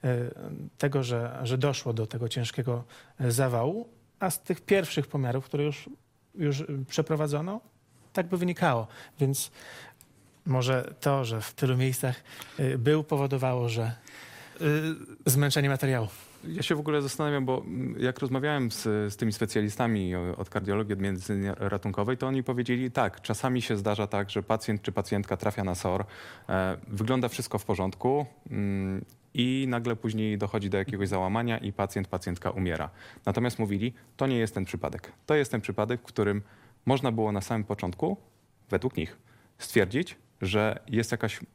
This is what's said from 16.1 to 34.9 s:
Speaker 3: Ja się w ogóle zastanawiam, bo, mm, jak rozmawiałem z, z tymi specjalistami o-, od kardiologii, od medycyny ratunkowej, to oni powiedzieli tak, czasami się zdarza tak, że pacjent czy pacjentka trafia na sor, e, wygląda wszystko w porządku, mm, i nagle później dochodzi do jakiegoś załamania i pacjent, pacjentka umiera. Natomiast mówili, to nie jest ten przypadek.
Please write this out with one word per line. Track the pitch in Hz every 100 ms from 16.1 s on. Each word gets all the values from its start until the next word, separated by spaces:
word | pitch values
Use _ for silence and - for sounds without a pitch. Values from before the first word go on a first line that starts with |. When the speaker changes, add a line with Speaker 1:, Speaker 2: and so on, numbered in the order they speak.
| - - -
Speaker 3:
Ja | 160 160
się | - 156
w |
ogóle | 151 151
zastanawiam, | 139 - 151 143 131
bo, | 127 -
mm, | 127 127 113
jak | 127 123
rozmawiałem | 135 131 147 147 120
z, | - 113 104 104
z | 104
tymi | 113
specjalistami | 104 110 110 104 101 117 107 92 90
o-, | 87 -
od | 101
kardiologii, | 104 95 101 104
od | 98
medycyny | 98 92 90 101 98 -
ratunkowej, | 104 101 104 98 104 127
to | 131
oni | 135
powiedzieli | 123 123 120 123 127
tak, | 131 104 -
czasami | - 107 131 127
się | 113 107
zdarza | 104 104 101
tak, | 101 101
że | 104
pacjent | 98 110 - 104
czy | -
pacjentka | 101 98 104 104 95
trafia | 107 104
na | 95 90
sor, | 95 92 101 - - - -
e, | 95 92 82 -
wygląda | 101 110 131 120
wszystko | - - 104
w | -
porządku, | 98 95 - 123 143 139 - -
mm, | 104 101 98 95 95 - - _
i | 127 123 131 131
nagle | 120 120 113
później | 113 110 110 104
dochodzi | 101 110 101
do | 98
jakiegoś | 95 104 98
załamania | 95 92 110 120 113
i | 101
pacjent, | 95 98 101 95
pacjentka | 92 90 87 92
umiera. | - 90 80 78 - - - -
Natomiast | 101 120 -
mówili, | 107 101 117 117 - -
to | 135
nie | 123
jest | 110
ten | - 95
przypadek. | - 76